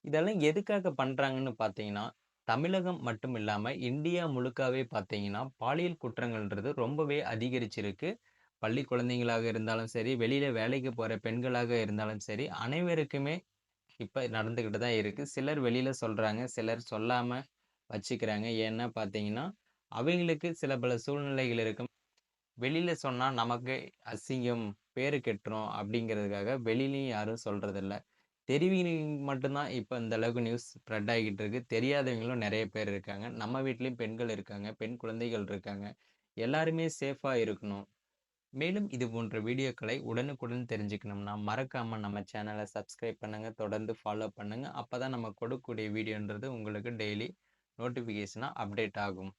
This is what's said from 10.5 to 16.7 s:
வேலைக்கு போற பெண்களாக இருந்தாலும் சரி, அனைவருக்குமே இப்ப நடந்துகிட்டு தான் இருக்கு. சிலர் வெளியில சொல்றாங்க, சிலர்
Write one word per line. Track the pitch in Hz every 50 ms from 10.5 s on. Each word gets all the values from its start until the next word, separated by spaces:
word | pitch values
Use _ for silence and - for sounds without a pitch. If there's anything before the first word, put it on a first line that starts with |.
வேலைக்கு | 120 113 110 120 131 139 127 131
போற | 117 123 113 110 113
பெண்களாக | 101 - 117 113 120 123 131 123 120 120 117 120 117
இருந்தாலும் | 110 104 104 107 107 107 107 104
சரி, | - - 107 104 139 151 82 -
அனைவருக்குமே | 113 120 143 165 180 175 170 156 151 - - 139 139 143 160 180 - _ _ _ _ _ _ _ _ _ _ _
இப்ப | 117 101 _ 135 127 117
நடந்துகிட்டு | 110 110 107 113 117 123 117 107 104 104
தான் | 117 120 117
இருக்கு. | 110 104 104 98 - 143
சிலர் | 139 - 139 131 143 151 147
வெளியில | 131 120 117 127 127 135 131
சொல்றாங்க, | - - 113 110 107 110 107 104 110 123
சிலர் | 123 - - 113 113